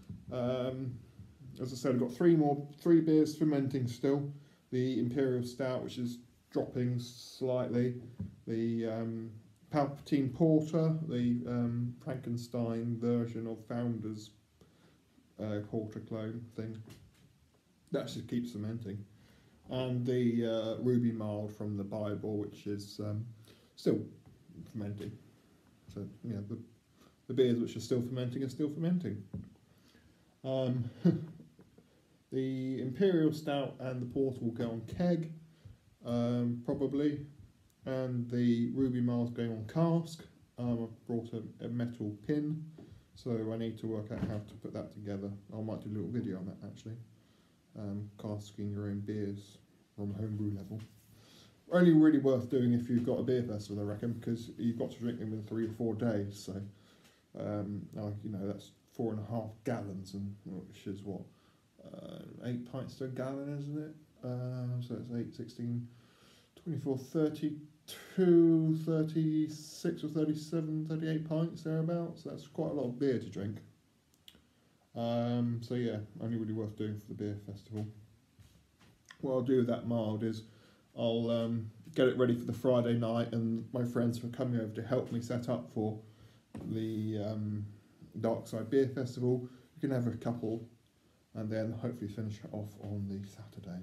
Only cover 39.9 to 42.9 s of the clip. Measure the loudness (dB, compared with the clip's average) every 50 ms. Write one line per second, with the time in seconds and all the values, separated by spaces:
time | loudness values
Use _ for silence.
39.9 | 4 2 0 -2 -8 -14 -16 -18 -20 -20 -20 _ _ -4 -2 0 0 0 -2 -4
40.9 | -8 -10 -6 -4 -2 -2 -2 -4 -6 -8 -8 -10 -12 -10 -8 -4 -2 -2 -2 -2
41.9 | -4 -4 -6 -6 -6 -4 -2 0 0 0 0 0 -2 -4 -6 -10 -14 -18 -18 -18